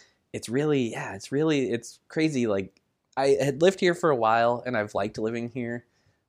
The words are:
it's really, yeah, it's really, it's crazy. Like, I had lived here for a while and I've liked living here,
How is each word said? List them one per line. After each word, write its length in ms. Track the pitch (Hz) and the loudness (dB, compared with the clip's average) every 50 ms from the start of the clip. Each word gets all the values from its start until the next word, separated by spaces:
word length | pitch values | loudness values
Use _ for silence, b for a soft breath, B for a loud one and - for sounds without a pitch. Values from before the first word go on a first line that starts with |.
| b b b b b _ - | b b b b b _ -12
it's 160 | 104 - - | -12 -8 -4
really, 420 | 113 135 147 151 151 139 123 113 | -4 -2 0 2 2 0 0 -2
yeah, 240 | 123 131 143 120 95 | -4 -8 -10 -10 -12
it's 160 | 98 - - | -12 -12 -6
really, 400 | 135 139 156 160 156 143 131 95 | -2 -2 0 0 0 0 0 -2
it's 280 | 113 117 - - - - _ _ | -2 -4 -6 -10 -18 -20 _ _
crazy. 360 | - 165 160 156 147 131 120 113 | -4 0 0 0 2 0 0 0
Like, 340 | 101 98 95 92 - _ _ _ _ _ _ _ _ | 0 -2 -2 -6 -12 _ _ _ _ _ _ _ _
I 220 | 131 135 139 139 - | -2 2 2 4 4
had 200 | 127 143 135 135 | 2 0 0 4
lived 180 | 165 185 190 - | 4 4 4 4
here 140 | 202 180 175 | 2 2 2
for 140 | 175 - 165 | 2 2 2
a 60 | 143 | 2
while 460 | 120 113 110 113 117 117 120 120 120 120 | 4 4 4 4 4 4 2 2 0 -4
and 100 | 127 123 | -4 -2
I've 180 | 110 104 107 - | -2 -2 -2 -2
liked 240 | 98 101 107 - - | -2 -4 -2 -4 -4
living 320 | 110 110 117 117 117 120 | -4 -4 -4 -4 -6 -6
here, 360 | 117 131 120 117 117 120 - _ _ _ _ _ _ _ _ | -6 -6 -6 -6 -6 -8 -10 _ _ _ _ _ _ _ _